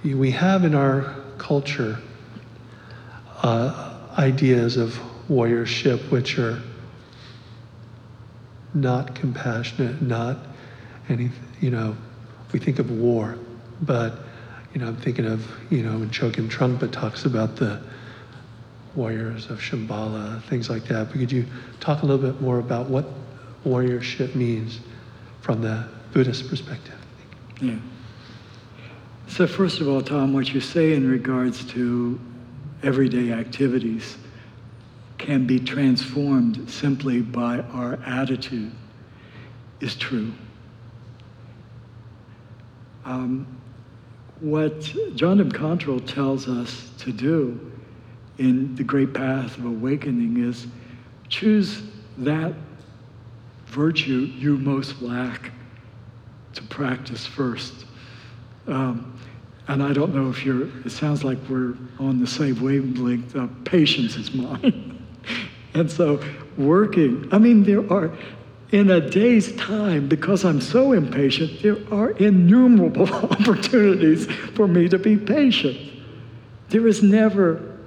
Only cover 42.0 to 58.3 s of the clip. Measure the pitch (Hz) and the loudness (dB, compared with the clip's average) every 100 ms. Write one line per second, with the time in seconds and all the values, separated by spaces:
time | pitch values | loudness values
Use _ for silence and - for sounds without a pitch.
42 | - - - - - - - - - - | -20 -20 -20 -20 -20 -20 -20 -20 -20 -18
43 | 131 127 127 131 135 - - - - - | -10 -6 -4 -6 -8 -16 -20 -20 -20 -20
44 | - - - - 156 151 151 - - - | -20 -20 -20 -8 -2 0 0 -4 -8 -6
45 | 415 113 165 202 151 - 156 170 143 127 | -6 0 4 4 4 0 -2 -2 -2 -4
46 | - 143 135 135 127 120 117 - - - | -4 -2 0 -2 -2 -6 -6 -12 -16 -12
47 | - 107 131 160 127 120 - - - - | -10 -2 0 2 0 -4 -14 -18 -20 -20
48 | - - - - 131 127 135 127 127 139 | -20 -20 -20 0 2 2 0 -4 0 2
49 | 131 127 131 135 117 - 120 113 127 147 | 2 0 -2 -2 -4 -8 -6 -4 -2 -2
50 | 143 120 117 120 120 120 - - - - | -2 -2 0 0 -2 -4 -12 -16 -20 -20
51 | - - - - 220 214 185 - - - | -20 -20 -10 0 4 4 2 -4 -14 -18
52 | - 127 127 156 160 165 - - - - | -18 -4 -2 0 -2 -6 -14 -18 -20 -20
53 | - - - - - - - 139 156 156 | -20 -20 -20 -20 -20 -20 -10 0 0 0
54 | 135 127 135 127 143 143 135 135 135 - | 0 0 -2 -2 0 2 2 -2 -4 -8
55 | 120 120 127 110 - - - - - - | -6 -4 -6 -8 -14 -18 -20 -20 -20 -20
56 | - - - - - - 107 - 135 127 | -20 -20 -20 -20 -18 -16 -14 -6 -4 -4
57 | - 117 - - 131 113 - - - - | -8 -10 -10 -4 -4 -4 -12 -16 -20 -20
58 | - - - | -20 -20 -20